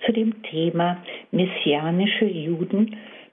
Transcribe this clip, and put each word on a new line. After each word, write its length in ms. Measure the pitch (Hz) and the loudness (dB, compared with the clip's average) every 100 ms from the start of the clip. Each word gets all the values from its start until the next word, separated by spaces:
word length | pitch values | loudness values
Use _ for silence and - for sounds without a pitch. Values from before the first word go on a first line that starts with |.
| - | 0
zu 80 | |
dem 280 | 220 226 - | 2 0 -2
Thema 600 | - 160 165 165 175 180 - - - | -6 -2 0 2 0 0 -8 -16 -2
messianische 960 | 165 180 - 160 147 160 175 208 - 214 | 0 0 0 2 2 2 2 2 2 0
Juden, 680 | 170 156 170 180 202 214 - - - - | 0 -4 -2 0 2 0 -2 -16 -20 -10